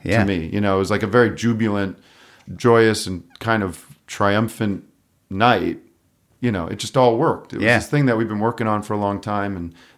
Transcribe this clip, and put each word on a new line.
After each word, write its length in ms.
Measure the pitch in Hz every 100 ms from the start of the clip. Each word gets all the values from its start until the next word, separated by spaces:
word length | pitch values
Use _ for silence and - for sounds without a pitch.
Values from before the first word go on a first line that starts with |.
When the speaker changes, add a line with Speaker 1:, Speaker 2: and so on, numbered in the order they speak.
| -
Speaker 1:
Yeah. 140 | 110
Speaker 2:
to 60 | 98
me. 240 | 90 80
You 80 | 101
know, 160 | 101 95
it 20 |
was 100 | 95
like 140 | 104
a 40 | 104
very 240 | 120 113 107
jubilant, 640 | 117 110 110 101 98 87 _ _ - _ - 92
joyous, 520 | 120 117 113 107 95
and 160 | 90 - _
kind 220 | 117 110
of 240 | 98 82 - - -
triumphant 760 | - 101 104 113 - 110 92 - _ _ _ _
night. 500 | 95 120 104 85 - _ _ _ _ _ _
You 140 | 123
know, 120 | 98 85
it 120 | 104
just 160 | - 131
all 220 | 123 117
worked. 340 | 156 92 -
It 60 | -
was 80 | 110
Speaker 1:
Yeah. 120 | 113
Speaker 2:
this 80 | -
thing 180 | 147 135
that 120 | 113
we've 120 | 110
been 100 | 104
working 280 | 110 117 110
on 160 | 107
for 100 | 104
a 40 | 107
long 220 | 101 101
time, 380 | 107 104 101 95
and 160 | 85 - -